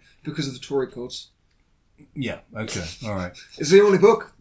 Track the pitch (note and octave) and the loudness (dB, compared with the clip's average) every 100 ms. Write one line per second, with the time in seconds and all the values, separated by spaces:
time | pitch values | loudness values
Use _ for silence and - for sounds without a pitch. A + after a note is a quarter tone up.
0 | _ _ - D3+ D3+ B2+ - C#3 B2+ - | _ _ -10 -8 -8 -10 -6 -4 -4 -8
1 | B2 - - _ _ _ _ _ _ _ | -14 -14 -18 _ _ _ _ _ _ _
2 | - - A#2+ - - - A2 - D#2+ - | -18 -10 -8 -8 -12 -12 -10 -8 -10 -12
3 | A2+ G2 F2+ - - - D3+ F#3+ G#3 F#3+ | -10 -8 -8 -12 -20 -8 4 6 6 6
4 | G3 A3 - _ | 4 4 -2 _